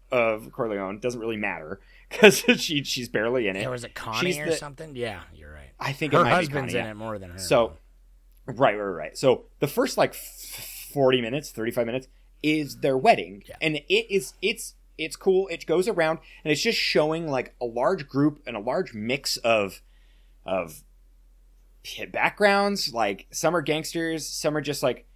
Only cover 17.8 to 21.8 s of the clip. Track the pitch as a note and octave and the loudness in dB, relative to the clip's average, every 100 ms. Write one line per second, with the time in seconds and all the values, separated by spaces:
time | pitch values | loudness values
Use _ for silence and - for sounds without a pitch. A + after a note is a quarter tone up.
17.8 | C#3+ F#3 C#3+ C3+ D3+ D3 - A2+ A2 D#3+ | 0 0 -2 2 2 2 -8 -6 -2 -2
18.8 | F#3 A2 A2 C#3+ - - A#2 A2 G2 - | -4 -6 -4 -2 -4 -2 2 4 2 -4
19.8 | - _ _ _ _ _ - F#2+ E2+ D2+ | -20 _ _ _ _ _ -4 -4 -4 -10
20.8 | - _ _ _ _ _ _ _ _ _ | -20 _ _ _ _ _ _ _ _ _